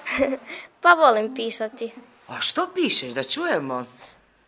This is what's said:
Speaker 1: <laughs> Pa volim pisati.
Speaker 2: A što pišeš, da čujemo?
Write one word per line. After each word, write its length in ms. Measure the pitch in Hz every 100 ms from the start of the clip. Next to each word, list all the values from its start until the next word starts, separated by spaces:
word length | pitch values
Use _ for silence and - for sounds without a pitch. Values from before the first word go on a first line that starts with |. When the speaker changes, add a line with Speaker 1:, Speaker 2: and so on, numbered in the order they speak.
| - -
Speaker 1:
<laughs> 640 | 269 262 - - - _
Pa 120 | 339
volim 420 | 339 294 214 220 262
pisati. 560 | 226 - 220 - 226 - - _ -
Speaker 2:
A 140 | -
što 260 | - - 359 370
pišeš, 360 | 285 - 127
da 120 | 123
čujemo? 600 | 131 - 349 190 139 127 120 - - _ _ _